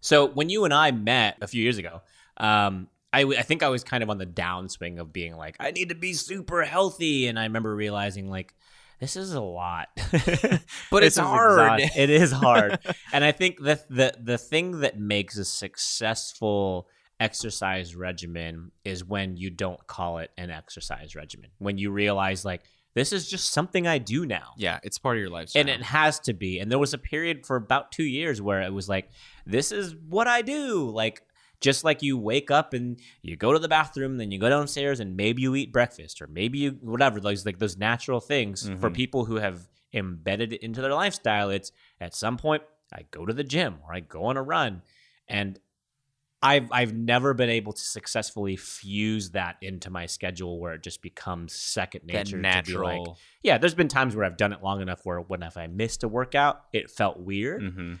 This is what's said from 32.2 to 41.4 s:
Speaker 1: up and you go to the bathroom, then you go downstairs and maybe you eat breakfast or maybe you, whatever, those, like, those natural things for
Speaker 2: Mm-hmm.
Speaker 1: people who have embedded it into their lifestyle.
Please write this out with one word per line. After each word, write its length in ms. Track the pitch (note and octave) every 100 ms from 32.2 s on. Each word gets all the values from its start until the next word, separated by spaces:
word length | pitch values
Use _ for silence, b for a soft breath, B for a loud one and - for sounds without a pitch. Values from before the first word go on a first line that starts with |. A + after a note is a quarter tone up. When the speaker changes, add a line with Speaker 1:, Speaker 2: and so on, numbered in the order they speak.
| G#2 C3 C#3
Speaker 1:
up 220 | C#3+ D#3
and 260 | B2+ B2 A#2+ b b
you 140 | D#2+ D#2+
go 160 | G#2+
to 60 | D#3
the 100 | D#3+
bathroom, 500 | D#3 D3+ C3+ C3+ B2+
then 120 | G#2+
you 80 | F#2+
go 100 | A#2
downstairs 500 | C#3+ C#3+ C#3+ C#3+ C3
and 160 | G2+ F#2
maybe 260 | G#2+ A#2+
you 120 | C3
eat 180 | C3+ C3
breakfast 480 | A#2+ A#2+ - D#2 -
or 60 | D2
maybe 320 | D#2 A2+ C#3
you, 120 | C#3+ C3+
whatever, 380 | A2+ A#2+ C3+ G#2
those, 260 | G2+ G2 G2+
like, 120 | F#2
those 180 | G#2+ F2+
natural 440 | G#2+ A#2 - B2
things 440 | - C#3+ G#2+ F#2+ G#2
for 60 |
Speaker 2:
Mm-hmm. 180 | F#2 G#2+
Speaker 1:
people 300 | F2 B2+ C3
who 120 | A2+ A2
have 240 | G2+ F2 F2+ _ _
embedded 600 | A2+ F#2+ E2+ E2 G#2 A#2
it 80 | A2+
into 200 | A2+ A#2
their 100 | C3+
lifestyle. 560 | D3 G3+ F#3+ A2+ G#2